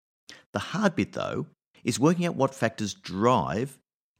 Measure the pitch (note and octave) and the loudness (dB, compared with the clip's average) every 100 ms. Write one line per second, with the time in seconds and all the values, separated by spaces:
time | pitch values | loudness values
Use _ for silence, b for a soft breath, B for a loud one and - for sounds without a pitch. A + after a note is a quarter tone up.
0 | _ _ - B B G2+ - E3+ G#3 C3 | _ _ -20 B B -8 -6 0 0 2
1 | G2 A#1 G1+ G#2 D#3 _ _ b - G#2 | -2 -2 -4 -4 -6 _ _ b -4 2
2 | D3 F3 F3 - C3 - A2+ - G#2+ - | 4 4 0 0 -2 2 -2 0 -6 -6
3 | - F#2 A#2 A2 C2 F2+ C#3 - _ _ | -8 0 4 4 2 -2 -4 -10 _ _
4 | _ _ | _ _